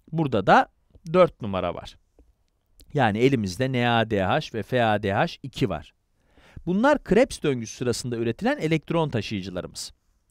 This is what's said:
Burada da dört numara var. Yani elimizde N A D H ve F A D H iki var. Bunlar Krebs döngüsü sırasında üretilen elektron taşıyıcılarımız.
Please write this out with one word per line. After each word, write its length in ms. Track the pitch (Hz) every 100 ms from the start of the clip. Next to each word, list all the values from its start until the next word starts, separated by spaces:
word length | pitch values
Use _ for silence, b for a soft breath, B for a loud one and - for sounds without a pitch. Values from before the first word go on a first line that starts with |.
| _
Burada 340 | 160 147 113 107
da 220 | 214 - _ _ - 165
dört 300 | 180 170 -
numara 320 | 110 92 90
var. 220 | 80 - - _ _ _ _ _ _ _ _ -
Yani 240 | 143 117 104
elimizde 540 | 131 135 98 85 131
N 160 | 127 120
A 220 | 117 113
D 140 | -
H 300 | 92 143 -
ve 80 | 110
F 220 | - 127
A 180 | 113 104
D 120 | 104
H 220 | 104 165 -
iki 260 | 135 - 117
var. 260 | 78 - _ _ b b b b b 165
Bunlar 380 | 190 269 285
Krebs 380 | - 190 262 -
döngüsü 340 | 151 127 110 -
sırasında 400 | 123 110 123 117
üretilen 420 | 117 113 226 294
elektron 500 | 156 160 - 165 160
taşıyıcılarımız. 840 | 117 - 104 95 90 85 - - - _ _ _